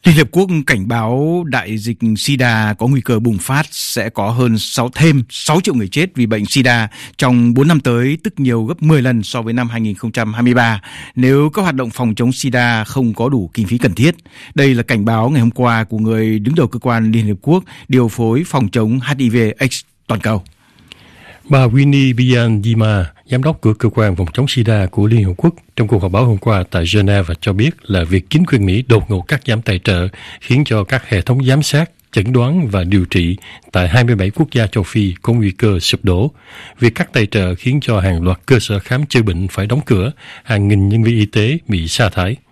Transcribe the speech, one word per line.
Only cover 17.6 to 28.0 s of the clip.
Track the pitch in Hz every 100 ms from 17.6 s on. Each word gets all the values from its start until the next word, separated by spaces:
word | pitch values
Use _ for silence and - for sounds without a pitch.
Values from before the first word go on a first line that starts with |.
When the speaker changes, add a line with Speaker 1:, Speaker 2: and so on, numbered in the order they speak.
| 185 - -
Speaker 1:
điều | 127 117
phối | 101 113 120 180
phòng | 143 104
chống | 120 110 127
H | 123 135
I | 123
V | 117 110 -
aids | 131 - - _ -
toàn | 113
cầu. | 110 107 - _ _ _ _ - - - - - -
Speaker 2:
Bà | 139 127
Winnie | 127 139 139 135 123
Byanyima, | 127 120 117 107 107 113 107 104 87 _ _
giám | 131
đốc | 143 160
của | 113
cơ | 107 110
quan | 117 107 90
phòng | 87
chống | - 120
SIDA | 127 110 107 92
của | - 104
Liên | 113
Hợp | 95 92
Quốc, | 170 - _ -
trong | 110
cuộc | 110
họp | 92
báo | 98
hôm | 127 101
qua | 120 101 87
tại | 90 85
Geneva | 107 101 101 85 87
cho | -
biết | 95 131 -
là | - 95